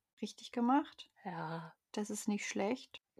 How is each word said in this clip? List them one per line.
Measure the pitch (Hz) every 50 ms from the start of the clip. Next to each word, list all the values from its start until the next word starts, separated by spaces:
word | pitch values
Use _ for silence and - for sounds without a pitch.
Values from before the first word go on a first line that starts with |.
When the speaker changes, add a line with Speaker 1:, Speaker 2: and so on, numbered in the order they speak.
| _ _ _ -
Speaker 1:
richtig | - 208 - - - -
gemacht. | - 240 240 240 262 285 311 - - - - _ _ _ -
Speaker 2:
Ja. | 190 170 165 165 156 165 165 165 165 - _ _ _
Speaker 1:
Das | - 214 208 -
ist | 208 208 - -
nicht | 208 202 -
schlecht. | - - 208 196 202 254 262 - - - - _ _ -